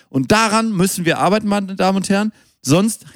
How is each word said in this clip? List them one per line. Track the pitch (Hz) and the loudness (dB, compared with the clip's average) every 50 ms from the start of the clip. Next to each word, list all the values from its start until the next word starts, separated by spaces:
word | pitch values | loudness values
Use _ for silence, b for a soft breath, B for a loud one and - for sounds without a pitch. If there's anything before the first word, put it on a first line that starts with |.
| B B | B B
Und | - 135 135 - 208 | -4 -4 0 2 2
daran | 214 226 214 202 226 226 226 208 | 2 2 2 2 0 0 0 0
müssen | 170 185 190 - - 170 | 0 0 0 -2 -2 -2
wir | 165 147 117 | -2 0 0
arbeiten, | 135 175 196 214 214 202 | 2 2 0 0 0 0
meine | 202 202 196 185 196 | -2 -2 -4 -6 -4
Damen | 185 185 190 196 196 | -2 0 0 0 0
und | 185 - | 0 0
Herren. | 196 196 214 220 b b b b b b | -2 0 -2 -4 b b b b b b
Sonst | - 131 143 180 202 226 - - - - - | -2 0 2 2 2 0 -2 -6 -14 -20 -20